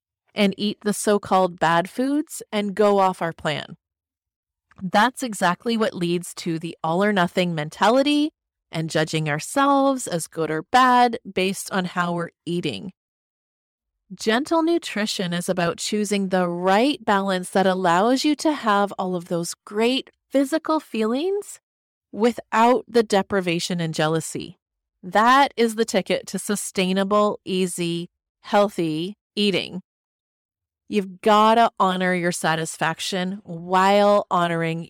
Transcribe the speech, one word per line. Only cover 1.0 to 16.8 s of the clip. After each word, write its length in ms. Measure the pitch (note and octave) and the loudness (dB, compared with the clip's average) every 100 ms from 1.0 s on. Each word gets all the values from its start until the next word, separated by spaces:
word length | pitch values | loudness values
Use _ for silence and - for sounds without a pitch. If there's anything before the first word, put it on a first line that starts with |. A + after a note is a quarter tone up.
| - G#3 - F#3+ F#3 E3+ | 0 0 2 2 2 0
bad 280 | D#3 E3+ F3+ | 0 2 0
foods 540 | - C4 C#4+ D#4 - - | -2 -2 -2 -4 -10 -8
and 220 | G#3+ G#3 | -4 -2
go 240 | F#3+ G#3 G3+ | 2 4 4
off 240 | F#3+ F#3 | 2 0
our 120 | E3 | -6
plan. 440 | - D#3+ C#3+ - - _ _ _ _ _ _ _ _ _ - | -4 -4 -4 -8 -18 _ _ _ _ _ _ _ _ _ -12
That's 400 | F#3 G3+ A#3 - | -2 2 2 0
exactly 560 | B3+ G3+ F#3 F3 A#3+ A#3 | -8 -2 -2 -2 -2 0
what 160 | A3 | -2
leads 400 | - F3 F3 F3 - | -2 -2 -4 -6 -10
to 220 | F3+ E3 | -6 -6
the 180 | E3+ - | -8 -8
all 200 | D#3+ E3+ | -2 0
or 100 | G#3 | 2
nothing 400 | G3+ F3 - F3+ | 2 0 0 -2
mentality 760 | D#3+ D3+ - G3+ B3+ C#4 D4 D4+ - _ _ _ | -2 -6 0 2 4 4 2 0 -6 _ _ _
and 180 | - E3 | -6 -2
judging 400 | D#3+ D#3+ D#3 D#3 | -2 0 -2 -2
ourselves 760 | D3 - C#4+ C#4 C#4 C4+ C4 - | -4 -4 0 2 4 2 0 -4
as 180 | F3 - | -6 -6
good 240 | - D#3 | -6 -4
or 140 | D#3 | -4
bad 560 | E3 C4 B3+ B3 B3 A#3 - | 0 4 6 6 4 0 -8
based 400 | F#3+ F#3 F#3+ - | -2 -2 -4 -6
on 140 | F#3+ F3+ | -4 -4
how 280 | F#3 F3 | -4 -4
we're 180 | E3+ E3+ _ - | -4 -6 _ -6
eating. 480 | F3 D#3+ G2 - - _ _ _ _ _ _ _ _ _ _ - | -4 -4 -6 -12 -18 _ _ _ _ _ _ _ _ _ _ -20
Gentle 480 | F#3 A3 A3+ D4+ E4 | -8 -2 -2 0 0
nutrition 720 | D#4+ E4+ - G#3 G#3+ - F3+ | 2 0 -2 -6 -4 -4 -4
is 160 | F3 F3 | -4 -2
about 280 | F#3 E3+ - | -2 -2 -4
choosing 520 | - G#3 G#3 G3+ F#3+ | -4 -4 -2 -2 0
the 180 | F#3 F3+ | 0 0
right 560 | F3 F#3 G3 | 0 2 4